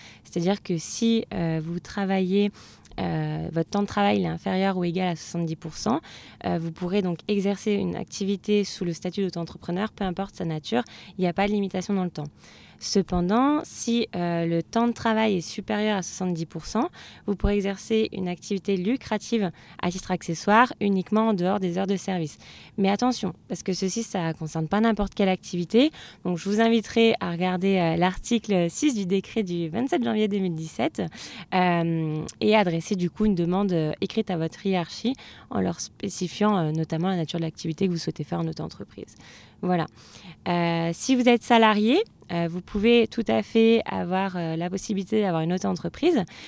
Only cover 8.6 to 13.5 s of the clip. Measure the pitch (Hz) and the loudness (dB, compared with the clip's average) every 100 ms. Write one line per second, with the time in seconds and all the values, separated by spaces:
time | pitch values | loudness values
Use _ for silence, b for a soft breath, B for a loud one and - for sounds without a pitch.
8.6 | 196 - 175 165 180 175 190 175 165 156 | 0 -4 -6 -4 -6 -4 -4 -4 -8 -10
9.6 | - 175 214 - 190 175 196 - 170 156 | -6 -4 -4 -4 -6 -4 -8 -6 -6 -4
10.6 | - 233 240 B B 190 180 170 202 208 | -2 -2 -2 B B -2 -2 2 0 2
11.6 | 196 190 175 202 180 - 147 B B B | 0 -4 -2 -2 -2 -6 -10 B B B
12.6 | B B - 196 180 180 175 220 269 | B B -2 0 2 0 2 2 4